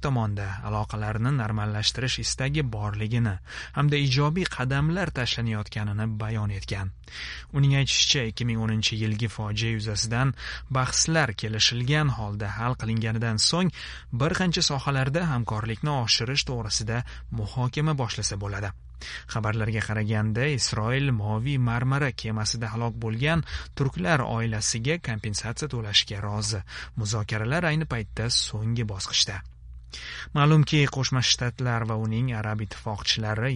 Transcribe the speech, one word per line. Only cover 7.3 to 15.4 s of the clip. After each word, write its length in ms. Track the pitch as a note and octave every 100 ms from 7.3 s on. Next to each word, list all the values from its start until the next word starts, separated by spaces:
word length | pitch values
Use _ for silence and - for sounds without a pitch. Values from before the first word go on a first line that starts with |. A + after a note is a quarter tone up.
| - -
Uning 200 | C#3+ C#3 C#3
aytishicha, 400 | C3+ - - C#3+ A2+
ikki 160 | - A#2+
ming 100 | A2+ A2
o'ninchi 320 | A2 G#2 A2
yilgi 260 | A2 G#2+ A2+ -
fojia 400 | G#2+ G#2 A2+ A2+
yuzasidan 580 | G#2+ G2+ A2+ A#2 C3+ - - - - C3
bahslar 580 | B2 - - D#3+ C3+ G2+
kelishilgan 720 | A2 G#2+ - A#2+ B2 D3+ D3 A2+
holda 300 | G#2 G2+ G#2 G2+
hal 140 | A#2+ B2+
qilinganidan 560 | A2 A2+ A2+ A2+ A#2 A2 -
so'ng 260 | E3 F#3 - - - - A#2+
bir 100 | C#3+ F3+
qancha 240 | F#3 F3 E3
sohalarda 560 | C#3+ C3+ C3+ C3 D3+ F3
hamkorlikni 580 | B2